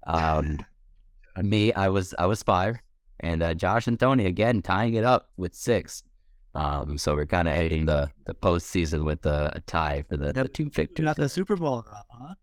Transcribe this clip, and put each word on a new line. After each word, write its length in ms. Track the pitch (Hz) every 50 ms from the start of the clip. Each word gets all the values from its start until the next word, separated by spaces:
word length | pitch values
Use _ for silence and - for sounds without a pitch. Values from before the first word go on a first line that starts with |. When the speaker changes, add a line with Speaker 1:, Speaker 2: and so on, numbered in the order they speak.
| - -
Speaker 1:
Um, 520 | 82 82 80 80 80 78 76 76 76 76 - - _ _ _ - - _
Speaker 2:
<laughs> 360 | - - _ - - - - 95
Speaker 1:
me, 360 | 101 101 113 110 104 110 -
I 160 | - 98 98
was, 260 | 95 101 92 92 - -
I 80 | 87
was 160 | 90 110 110
five, 360 | - - 104 90 92 104 117 117 - _ _ _ _ _ - -
and, 240 | - 82 85 80 82
uh, 100 | 82 82
Josh 340 | 80 - 90 101 117 117 -
and 120 | 120 113
Tony 280 | - 127 135 131 104 92
again 340 | 90 85 107 117 123 104
tying 320 | 92 - 95 95 110 120 113
it 100 | 110 107
up 280 | 123 127 - - _ -
with 180 | - 92 87 _
six. 500 | - - - 117 98 - - - - - _ _ _ _ _ - - - _ _
Um, 420 | - 76 73 71 73 71 71 73 73
so 180 | - - 76
we're 100 | 76 76
kinda 260 | 76 - 90 85 82
ending 340 | 73 80 85 82 80 80 78
the, 240 | 78 78 73 71 71 - _ -
the 80 | - 78
postseason 680 | - - 101 87 87 - - - 92 85 78 82 76 78
with 220 | 76 76 80 -
a, 260 | 76 73 73 73 73 -
a 40 | 80
tie 440 | - - - 85 80 76 71 71 71 -
for 80 | -
the, 120 | 73 71 71
Speaker 3:
Yep. 80 | -
Speaker 1:
the 120 | 127 131 -
two 160 | - - 156
Speaker 3:
Who 60 | 147
Speaker 1:
victories. 360 | - - 156 - - - 160
Speaker 3:
got 120 | 156 151 -
the 100 | 151 139
Super 300 | - - 190 - 214 180
Bowl, 280 | 170 151 131 117 113 - - 107 101 _
huh? 240 | - 117 127 147 190 -